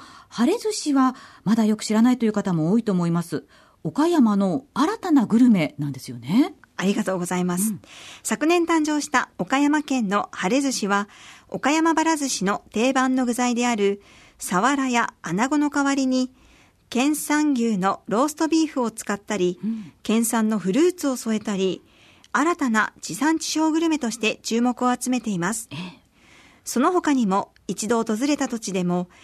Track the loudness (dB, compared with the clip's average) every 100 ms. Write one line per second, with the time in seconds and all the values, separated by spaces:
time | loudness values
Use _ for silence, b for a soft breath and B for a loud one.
0 | B B B 0 0 2 -2 -4 0 2
1 | 2 0 B B 0 2 2 0 0 2
2 | 4 4 2 0 0 0 2 2 2 0
3 | 0 0 -2 -8 -10 b b b -6 0
4 | 2 4 4 4 0 -2 -4 -2 -2 -2
5 | 2 2 4 4 6 6 2 -2 -6 -6
6 | -12 -12 0 2 2 -2 _ -4 -2 0
7 | -2 -4 -2 -2 0 0 -2 -4 B B
8 | B B -6 -2 2 2 2 0 0 -2
9 | -2 -2 -2 -6 -2 2 2 2 0 -2
10 | 0 -2 -4 -6 -2 0 0 -2 0 0
11 | -2 B B B -12 -4 0 2 2 2
12 | 2 0 -2 -2 -2 -2 -4 0 0 2
13 | 2 0 0 0 0 0 0 0 0 -2
14 | b b b -16 -4 0 2 0 0 0
15 | -2 -6 -6 -2 0 0 0 0 0 0
16 | 0 0 -2 b b b b b _ -2
17 | 0 0 0 0 2 2 0 0 0 -2
18 | -2 0 0 0 0 2 0 -2 -4 -4
19 | -6 -8 -4 -2 -2 -2 -6 -6 -10 -10
20 | -2 0 0 0 0 0 0 2 2 2
21 | -4 -4 -2 -4 -2 -2 -2 -4 b b
22 | b b b -2 0 0 0 0 0 -6
23 | -12 -2 0 0 -2 0 0 2 0 0
24 | -2 -2 -4 -4 -4 0 0 0 -2 -2
25 | -2 -4 -4 -2 -2 -4 -8 -10 -12 -16
26 | _ b b b b b -6 -2 0 0
27 | 0 0 2 0 -2 _ -10 -6 -2 0
28 | 0 -2 0 0 -2 -6 -6 -4 -2 -2
29 | -4 b